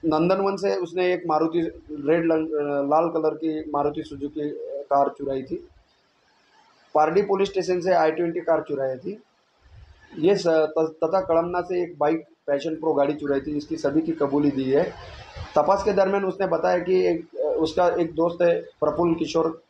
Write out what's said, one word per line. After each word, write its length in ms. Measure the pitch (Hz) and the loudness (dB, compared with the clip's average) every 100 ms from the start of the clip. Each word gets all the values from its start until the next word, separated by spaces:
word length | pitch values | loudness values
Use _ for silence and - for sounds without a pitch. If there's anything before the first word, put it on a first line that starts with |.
| 165 | 0
नंदनवन 500 | 156 170 190 196 196 | 2 2 2 0 0
से 200 | 196 196 | -2 -2
उसने 380 | 175 170 180 | -4 -2 0
एक 100 | 180 170 | 0 0
मारुति 320 | 156 160 165 165 - - | 0 0 0 -4 -8 -14
रेड 340 | 151 139 165 165 | -8 0 2 4
लं-, 240 | 160 160 151 147 143 139 | 0 0 -2 -2 -2 2
लाल 200 | 151 165 | 2 2
कलर 240 | 160 156 | 0 -2
की 380 | 156 160 156 151 | -2 -4 -4 -4
मारुति 320 | 143 147 147 | -2 -2 -2
सुजुकी 460 | 151 143 139 156 147 151 | -10 -10 -10 -6 -8 -8
कार 500 | - 139 139 143 139 | -10 -10 -2 0 0
चुराई 340 | - 139 135 | -2 -6 -6
थी। 240 | 123 180 - _ _ _ _ _ _ _ _ _ _ _ _ 156 | -6 -10 -12 _ _ _ _ _ _ _ _ _ _ _ _ 2
पारडी 260 | 151 175 | 4 2
पुलिस 280 | 196 196 196 | 2 0 0
स्टेशन 320 | 196 185 180 | -2 -2 -2
से 120 | 170 | 2
आई 180 | 175 160 | 4 4
ट्वेंटी 280 | 160 175 170 | 2 -2 -2
कार 220 | 170 156 | 0 0
चुराई 360 | 156 139 135 131 | 0 -4 -4 -4
थी। 260 | 131 214 _ _ _ _ _ - - - - - | -8 -12 _ _ _ _ _ -20 -20 -20 -20 0
ये 180 | 160 170 | 2 4
स-, 120 | 170 | 4
त-, 500 | 160 156 160 160 156 | 4 2 2 -2 0
तथा 180 | 160 190 | 0 0
कड़मना 400 | 185 165 175 175 | 2 2 2 -2
से 220 | 175 180 | -2 -4
एक 140 | 170 151 | -4 -2
बाइक 280 | 147 160 160 _ - | 0 0 -4 _ -4
पैशन 280 | 143 160 160 | -2 -2 -4
प्रो 180 | 160 | -2
गाड़ी 200 | 143 139 | 2 0
चुराई 280 | 151 143 139 | 0 -2 -2
थी, 160 | 135 147 | -2 -6
इसकी 200 | - 160 | -6 -4
सभी 240 | 143 147 | 0 0
की 100 | 160 | 0
कबूली 400 | 160 143 143 147 | -2 0 2 2
दी 200 | 131 131 | 0 2
है। 120 | 139 180 - - - - - - - | 2 0 -4 -16 -18 -18 -14 -2 0
तपास 280 | 151 196 | 2 2
के 100 | 214 | 2
दरमियान 320 | 196 190 196 190 | 2 2 2 -2
उसने 220 | 185 190 | -2 -2
बताया 320 | 165 175 180 | 0 2 0
कि 280 | 170 185 180 | 2 2 2
एक, 280 | 165 - - | 0 -4 -4
उसका 520 | 151 147 156 - 175 | -2 0 0 2 2
एक 260 | 165 165 | 2 -2
दोस्त 280 | 151 170 170 | 0 -2 2
है 200 | 175 170 | 2 2
प्रफुल्ल 540 | - _ 147 151 175 165 | -2 _ -2 2 0 0
किशोर 460 | 156 165 165 160 _ | 0 0 0 -2 _